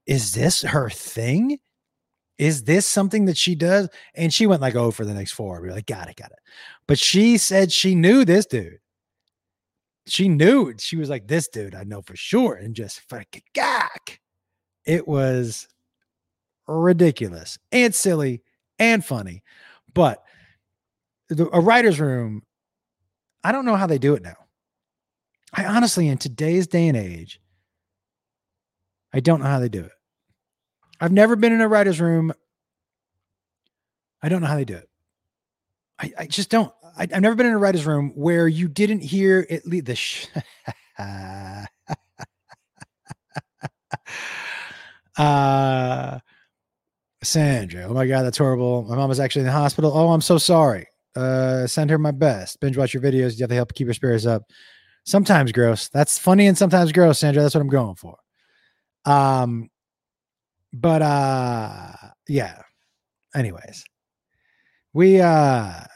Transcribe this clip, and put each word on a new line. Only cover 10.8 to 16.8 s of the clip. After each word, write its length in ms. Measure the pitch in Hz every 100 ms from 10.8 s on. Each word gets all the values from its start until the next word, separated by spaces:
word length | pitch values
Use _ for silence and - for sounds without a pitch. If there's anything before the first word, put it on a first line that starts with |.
| - 165
was 120 | 147
like, 180 | 135 101
"This 200 | 160 -
dude, 280 | 117 101 95
I 80 |
know 180 | 98 104
for 160 | - 92
sure." 380 | - 226 247 98
And 200 | 107 110
just 240 | 107 - -
fucking 360 | 120 101 - _
gack. 680 | - 262 - - - - - _ _ _ _ _ _
It 240 | - 165 -
was 640 | 143 135 127 120 113 - _ _ _ _ _ _ _ _ _ -
ridiculous 920 | 156